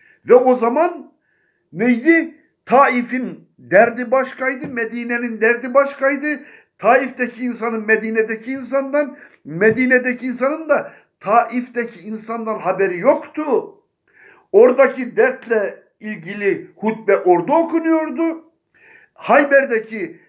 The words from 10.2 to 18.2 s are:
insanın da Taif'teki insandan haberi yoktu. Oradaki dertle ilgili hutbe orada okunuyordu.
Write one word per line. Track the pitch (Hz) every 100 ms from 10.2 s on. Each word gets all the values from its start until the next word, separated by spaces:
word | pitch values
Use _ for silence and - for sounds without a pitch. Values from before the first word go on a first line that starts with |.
| 254
insanın | 233 262 320 311
da | - - - _ _
Taif'teki | 185 233 - 247 247 233 226 175
insandan | 214 220 220 233 220 202
haberi | 165 190 190 175
yoktu. | 226 - - - 302 233 - - _ _ _ _ - _ _
Oradaki | 196 247 247 254 254 247 -
dertle | 254 254 226 226 196 - _ _
ilgili | 214 185 165 208 202 175 - _
hutbe | 214 220 - -
orada | 180 170 214
okunuyordu. | 320 330 330 320 320 311 247